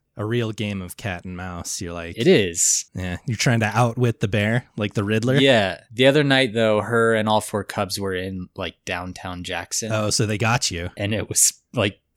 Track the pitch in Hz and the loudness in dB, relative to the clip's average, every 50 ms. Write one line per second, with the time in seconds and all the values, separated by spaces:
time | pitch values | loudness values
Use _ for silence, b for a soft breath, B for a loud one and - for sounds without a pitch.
0 | _ _ _ - 104 107 117 120 117 110 110 - 110 104 101 98 92 87 - - | _ _ _ -8 -6 -2 -2 0 -2 -2 -2 -4 -4 -4 -4 -6 -8 -10 -12 -10
1 | - 104 90 87 - 95 90 87 92 92 90 85 82 - - - 98 85 85 87 | -8 -8 -8 -8 -8 -10 -10 -10 -10 -10 -8 -8 -8 -8 -8 -8 -8 -8 -8 -8
2 | 82 85 85 110 117 165 190 135 101 87 85 90 - - - - - _ - 92 | -8 -8 -6 -2 2 2 4 4 2 0 -2 -2 0 0 0 0 -2 _ -8 -8
3 | 90 90 90 87 - - 113 - - 139 120 113 110 104 104 113 123 117 113 - | -6 -6 -6 -6 -4 -4 -4 0 0 2 2 2 2 0 2 2 2 2 2 0
4 | 123 120 113 - - 101 92 107 104 107 113 123 - _ - - 104 101 - 117 | 0 0 0 0 -2 -2 0 0 2 2 2 0 -2 _ -6 -4 -4 -2 -2 -2
5 | 101 101 107 110 113 127 131 143 135 139 131 113 101 92 87 - - - 110 104 | 0 0 0 0 2 2 4 4 6 6 6 4 4 2 -2 -6 -12 -8 0 4
6 | 127 135 139 151 147 139 135 131 131 120 98 117 113 110 107 104 98 101 120 113 | 6 6 6 6 4 4 4 4 2 2 2 2 2 4 4 2 2 2 2 4
7 | 117 113 113 110 110 110 107 107 - - - 104 98 - - - 104 95 95 104 | 4 4 4 2 2 2 2 2 0 0 -4 -6 -6 -4 -4 -4 -4 -2 -4 -4
8 | 98 98 92 90 92 95 95 92 90 - _ - 95 85 - _ - - 92 87 | -4 -4 -4 -4 -4 -6 -8 -8 -10 -12 _ -8 -8 -8 -8 _ -8 -8 -6 -6
9 | 90 90 90 - - 95 90 87 90 92 90 85 87 - - - - 107 110 107 | -6 -8 -12 -10 -10 -10 -10 -10 -8 -8 -6 -8 -8 -6 -6 -6 -4 -2 -2 0
10 | 107 104 - - 113 104 110 101 113 110 117 127 - - 95 85 85 - - - | 0 0 0 0 0 0 0 0 2 2 2 2 0 -2 -4 -4 -6 -8 -6 -6
11 | 101 98 110 101 92 - - - - - - - _ _ - 135 101 104 - _ | -4 -2 -2 -2 -4 -2 0 2 2 2 2 -2 _ _ -2 0 0 0 0 _
12 | _ _ _ | _ _ _